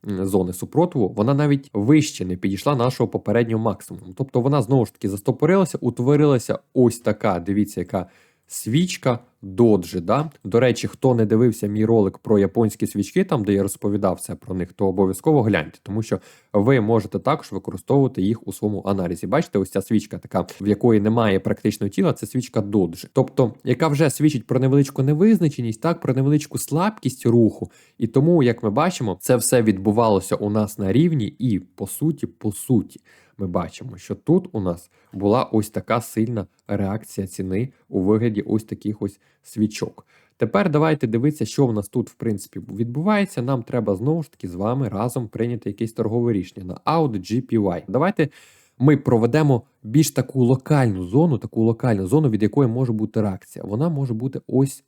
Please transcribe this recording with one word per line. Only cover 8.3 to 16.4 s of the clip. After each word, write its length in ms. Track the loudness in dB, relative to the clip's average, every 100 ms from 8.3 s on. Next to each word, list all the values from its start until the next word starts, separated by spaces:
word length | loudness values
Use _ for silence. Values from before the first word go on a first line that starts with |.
| _ _
свічка 680 | -12 -2 0 0 -2 -2 -2 _ _
доджі, 580 | -12 2 4 4 0 -6
да? 320 | -2 -2 -2 _
До 160 | -2 2
речі, 280 | 2 0 -4
хто 280 | 0 2 2
не 100 | 2
дивився 420 | 4 2 0 -4
мій 180 | -2 2
ролик 320 | 4 2 -2
про 220 | 2 2
японські 480 | 4 2 0 0 -6
свічки, 360 | -4 -2 -2
там, 200 | 0 -2
де 100 | 0
я 100 | 0
розповідав 560 | 0 -4 -4 0 0 -2
це 160 | -8 -12
про 200 | -10 -8
них, 180 | -8
то 140 | -2 -2
обов'язково 540 | 2 0 2 2 2
гляньте, 380 | 2 0 -2 -12
тому 200 | -8 -8
що 160 | -4 -6 -8 -20